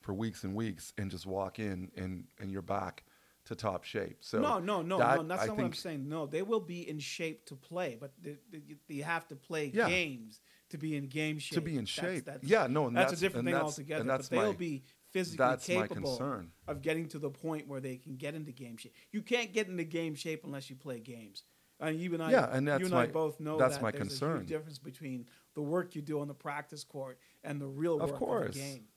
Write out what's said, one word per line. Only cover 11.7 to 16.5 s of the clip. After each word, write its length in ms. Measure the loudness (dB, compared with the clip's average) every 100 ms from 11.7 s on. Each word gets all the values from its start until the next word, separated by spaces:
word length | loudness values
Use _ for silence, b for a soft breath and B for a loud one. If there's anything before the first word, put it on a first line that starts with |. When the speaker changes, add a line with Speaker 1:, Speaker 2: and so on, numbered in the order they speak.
Speaker 1:
in 100 | -2
Speaker 2:
That's, 60 | -2
Speaker 1:
shape. 340 | -2 -2 -2
Speaker 2:
that's, 180 | -4 -6
Speaker 1:
Yeah, 220 | 4 6 6
no, 220 | 4 4
and 80 | 4
Speaker 2:
that's 160 | 4
Speaker 1:
that's, 100 | 4
Speaker 2:
a 20 |
different 220 | 2 2 2
Speaker 1:
and 80 |
Speaker 2:
thing 0 |
Speaker 1:
that's, 100 | 2 2 -2
Speaker 2:
altogether. 220 | -4 -2
Speaker 1:
and 100 | 2
that's 180 | 2 2
Speaker 2:
But 80 | 2
they'll 100 | 4
Speaker 1:
my 40 | 2
Speaker 2:
be 260 | -2 -4 b b -4 -2
physically 280 | 0 4 4
Speaker 1:
That's 220 | 4 2
my 60 | 2 2
Speaker 2:
capable 280 | 0 0 0
Speaker 1:
concern. 340 | 0 -2 -6